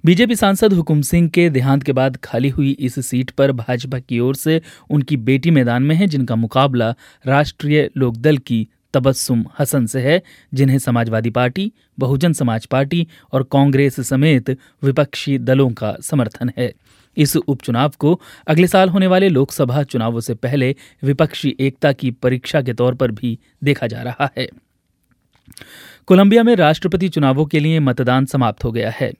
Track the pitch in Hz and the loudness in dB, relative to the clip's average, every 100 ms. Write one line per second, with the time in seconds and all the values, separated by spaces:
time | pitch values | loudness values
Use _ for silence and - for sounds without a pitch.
0 | 160 175 233 233 202 196 220 185 156 151 | 4 2 2 2 0 2 2 2 2 0
1 | 139 170 170 170 175 135 131 139 135 131 | 2 0 2 2 2 2 2 0 0 -2
2 | 131 127 - 117 139 131 139 139 127 139 | -2 -4 -6 -2 -2 0 -2 -2 -4 -6
3 | 127 123 127 - 139 127 113 123 127 127 | -6 -4 -4 0 0 0 -4 -6 -6 -10
4 | 123 120 123 135 156 160 160 - _ 151 | -6 -2 -2 -2 -2 -2 -4 -20 _ -2
5 | 131 143 110 135 165 156 120 120 139 160 | 0 -2 0 0 2 2 2 0 0 2
6 | 196 147 123 113 113 131 139 123 113 117 | 0 0 -2 -2 0 0 2 2 -2 -4
7 | - _ 131 139 147 - 147 151 156 - | -14 _ -2 0 0 -4 -2 0 0 -2
8 | 127 113 139 147 - 117 110 _ _ 135 | -2 0 0 0 -2 -4 -4 _ _ 0
9 | 127 131 - 120 107 - 143 143 113 135 | 0 -2 -2 -2 -4 -4 -2 0 -2 -2
10 | 127 170 - - _ 131 135 135 131 120 | 0 0 -2 -20 _ 0 2 2 0 -2
11 | 113 110 113 120 127 127 202 _ _ - | 0 -2 -2 -2 -2 -2 -8 _ _ -6
12 | 131 135 170 156 127 113 - 131 139 170 | -2 0 0 0 -2 -2 -2 -2 0 -2
13 | 165 - _ 135 131 139 143 135 139 135 | -4 -10 _ -4 0 2 2 2 0 -2
14 | 123 135 151 139 113 131 _ _ 139 131 | -4 0 2 2 0 -8 _ _ -2 0
15 | 143 - - 135 120 131 135 113 107 - | -2 -4 -4 -4 0 2 2 0 -6 -8
16 | - 147 110 - 123 - 123 - _ _ | -4 -2 -2 -4 -8 -4 -8 -8 _ _
17 | _ - 147 156 - 135 - 117 143 - | _ -2 0 0 -2 -4 -2 0 0 0
18 | 147 180 - - - 156 180 190 190 185 | 0 0 -4 -18 -2 2 4 4 4 2
19 | 190 185 196 143 135 - 131 135 139 127 | 2 4 4 2 0 0 0 0 -2 -2
20 | 113 117 113 110 120 143 127 139 - _ | -2 -4 -6 -6 -4 -2 -2 -4 -12 _
21 | 139 139 156 - 143 - 135 131 151 139 | -4 0 0 0 -6 -2 -4 0 -2 0
22 | 131 120 127 127 - 156 127 113 123 123 | -4 -2 -2 -2 -2 -4 -2 0 -2 0
23 | 127 104 123 113 _ _ 139 139 117 117 | -2 -2 -6 -8 _ _ -2 -2 -4 -8
24 | 120 120 139 - - - _ _ _ _ | -10 -6 -6 -4 -10 -12 _ _ _ _
25 | _ _ _ _ _ - - - - - | _ _ _ _ _ -20 -20 -20 -20 -20
26 | - 185 202 233 233 226 151 156 185 180 | 2 6 6 6 4 4 4 2 -2 -2
27 | 185 160 139 131 151 156 151 160 139 120 | -2 0 0 2 0 0 2 2 0 0
28 | 123 127 139 139 120 104 123 113 110 - | 0 2 0 0 0 -2 -6 -4 -6 -4
29 | 127 - | -6 -6